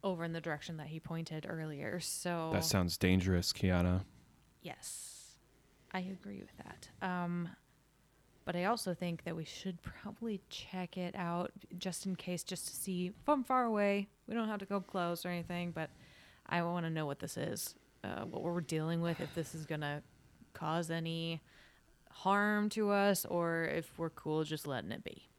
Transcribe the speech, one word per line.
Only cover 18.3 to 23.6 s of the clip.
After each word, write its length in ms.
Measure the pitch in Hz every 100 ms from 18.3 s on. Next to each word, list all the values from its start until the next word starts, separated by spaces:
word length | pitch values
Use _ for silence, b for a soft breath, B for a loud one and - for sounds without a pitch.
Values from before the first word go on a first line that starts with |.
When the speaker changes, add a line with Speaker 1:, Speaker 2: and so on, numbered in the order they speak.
| -
Speaker 1:
we're 200 | 170 175
dealing 400 | 170 160 156 170
with, 180 | 170 165
if 120 | 143 -
this 180 | 156
is 120 | 160 156
gonna 360 | 151 147 147 - - - - -
cause 360 | - 160 165 165
any 500 | 165 165 165 165 165 B B B B B _ -
harm 580 | - 185 202 208 208 208
to 200 | 220 208
us 360 | 202 202 190 -
or 400 | 175 170 165